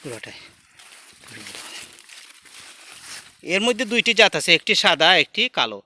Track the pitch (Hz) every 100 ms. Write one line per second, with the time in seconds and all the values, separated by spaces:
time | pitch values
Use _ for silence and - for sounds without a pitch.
0 | 143 117 113 - - _ _ _ - -
1 | - - - 110 107 - - - - -
2 | - - - - - - - - - -
3 | - - - _ - 185 226 233 247 233
4 | 233 214 208 160 - 165 - 208 202 156
5 | 160 185 143 - 240 - 120 104